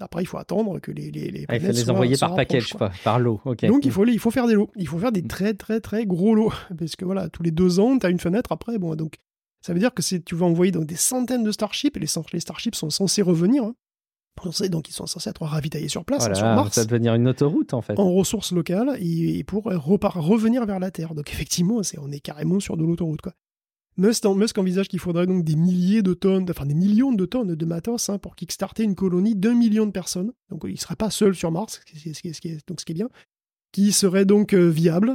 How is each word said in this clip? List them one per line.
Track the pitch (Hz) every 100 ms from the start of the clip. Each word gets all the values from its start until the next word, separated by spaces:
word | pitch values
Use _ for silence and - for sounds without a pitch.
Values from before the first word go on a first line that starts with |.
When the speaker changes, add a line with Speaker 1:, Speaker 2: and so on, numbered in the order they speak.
Speaker 1:
Après, | 185 -
il | 185
faut | -
attendre | - 185 220 160
que | -
les, | 151 147
les, | 151 151
les | - 147
Speaker 2:
Ah, | 120
il |
faut |
Speaker 1:
planètes | 180 120
Speaker 2:
les |
Speaker 1:
soient, | 117
Speaker 2:
envoyer | 120 123 131
Speaker 1:
soient | 139
Speaker 2:
par | 170
package, | 127 131 113
Speaker 1:
rapprochées, | -
quoi. | 101
Speaker 2:
quoi, | 90
par | 113 113
lot, | 120 107 131
ok. | 120 -
Speaker 1:
Donc, | 269
il | 277
Speaker 2:
Mm. |
Speaker 1:
faut | 185
les, | 226
il | 226
faut | 233
faire | 262 240
des |
lots. | 214 208 214
Il | 160
faut | 165
faire | 233
des | 202
Speaker 2:
Mm. | 156
Speaker 1:
très, | - 196
très, | 202 - 220
très | - 208 220
gros | 175 202
lots. | 214 220 - -
<laughs> | 165
Parce | 160 -
que, | 185
voilà, | 190 175
tous | -
les | 170
deux | 160 185 175
ans, | 220 269
t'as | 180
une | 175
fenêtre, | 175 196 -
après, | 214 - 233
bon, | 175
donc, | 156 160 - _ _ _ _
ça | -
veut | 175
dire | 240
que | -
c'est, | - 180
tu | -
vas | 165
envoyer | 180 170 185
donc | 175
des | 156 160
centaines | - 254 240 254
de | 214
Starships, | 208 208 - 294 240
et |
les | 156
cent-, | - 156
les | 170
Starships | - 165 240
sont | - 156
censés | - 196 -
revenir, | 180 165 175 277
hein. | 214 247 _ _ _ _ _ -
On | 180
sait, | 160 190
donc, | 165 143
ils |
sont | - 160
censés | 175 -
être | -
ravitaillés | 160 151 151 156 151
sur | -
place, | 165 277
Speaker 2:
Oh | 117
Speaker 1:
hein, |
Speaker 2:
là |
Speaker 1:
sur | 98
Speaker 2:
là, | 113 110
Speaker 1:
Mars. | 107
Speaker 2:
ça | -
va | 110
devenir | 117 117
une | 113 123
autoroute, | 127 143 226 -
en | 123
fait. | - 107
Speaker 1:
En | 196
ressources | 180 185 214 -
locales, | 180 165 180 262 262
et, | 175 165 160 165
et |
pour, | 156 196 214
euh, | 185
repar-, | 139 196 202 180
revenir | 156 226 220 254 214
vers | 190
la | 185
Terre. | 175 165
Donc, | 160 147
effectivement, | - - - 175 233
c'est, | 180 160
on | 139
est | 143
carrément | - 151 160 190
sur | 196 170
de |
l'autoroute, | 160 170 170 156
quoi. | - - _ _ _ _ _ -
Musk, | 196 226 208
Musk | 196 220 -
envisage | 185 180 196
qu'il | 180
faudrait | 180 170 185
donc | 185
des | 160
milliers | 151 175 180 180 220
de | 185
tonnes, | 175 196 190 180
enfin | 160 139
des |
millions | 151 196 208 269
de | 220 180
tonnes | 254 202
de | 160
matos, | 165 170 190 233 -
hein, | 202
pour | -
kickstarter | - 170 - 190 -
une | 220 185
colonie | 190 180 208 208
d'un | 214
million | 240 233 214 214
de |
personnes. | 185 175 180 202 - -
Donc | 160 -
il | -
serait | - 175
pas | 220
seul | - 208 185
sur | 170
Mars, | 165 220 - _
ce |
qui, | 156 160
ce | 151
qui, | 175
ce | 156
qui | 165
est, | 156 -
donc | 165
ce |
qui | -
est | 160
bien, | 233 _ _ _ _ _ _
qui | - 202
serait | - 196 190
donc, | 196 208 202
euh, | 190 175
viable, | 156 170 165 226